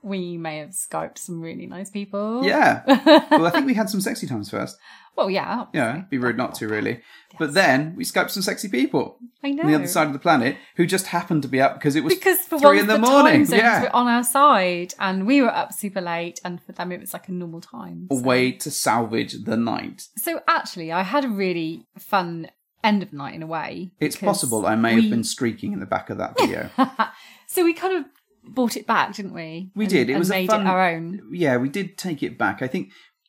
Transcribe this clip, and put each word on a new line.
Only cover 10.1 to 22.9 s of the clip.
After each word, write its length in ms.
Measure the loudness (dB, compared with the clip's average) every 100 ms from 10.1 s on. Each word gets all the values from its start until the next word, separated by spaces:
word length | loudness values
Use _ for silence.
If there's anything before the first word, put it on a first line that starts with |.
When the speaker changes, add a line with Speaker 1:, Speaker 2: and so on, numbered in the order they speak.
Speaker 2:
the 60 | 0
planet 380 | 2 4 2 -2 -10 0
who 100 | 0
just 220 | 0 -2
happened 340 | -4 0 -2
to 60 | 0
be 120 | 2
up 140 | 2
because 200 | 2 0 0
it 60 |
was 100 | -2
Speaker 1:
Because 260 | 0 2 2
for 180 | 0 6
Speaker 2:
three 100 | 8 8
Speaker 1:
once 20 |
Speaker 2:
in 40 | 4
the 60 |
Speaker 1:
the 40 | 4
Speaker 2:
morning. 320 | 6 8 8
Speaker 1:
time 120 | 6 6
zones 140 | 6
Speaker 2:
Yeah. 200 | 4 4
Speaker 1:
were 120 | 2 2
on 100 | 2
our 160 | 2
side 680 | 2 4 6 6 4 -2 -6 -6
and 280 | -4 -2 2
we 140 | 4
were 120 | 4
up 180 | 0 -4
super 280 | -6 -8 -6
late 400 | -6 -6 -6 -10
and 160 | -10 -12
for 100 | -14
them 180 | -10 -8
it 80 | -8
was, 120 | -12
like, 160 | -14 -10
a 40 |
normal 280 | -8 -8 -12
time, 460 | -16 -16 -14 -14 -4
Speaker 2:
A 60 | -2
Speaker 1:
so. 60 |
Speaker 2:
way 280 | 2 2 2
to 180 | -2 -8
salvage 760 | -4 0 0 0 -2 -4 -8
the 120 | -4 -2
night. 460 | -2 -4 -8 -14 -18 -10
Speaker 1:
So 240 | -6 -4 0
actually, 420 | -2 -2 -10 -6
I 100 | -4
had 220 | -2 -2
a 40 | -2
really 580 | -2 -2 -2 -6 -8 _ -20
fun 500 | -2 -2 -2 -8 -12 _ _ _
end 200 | 0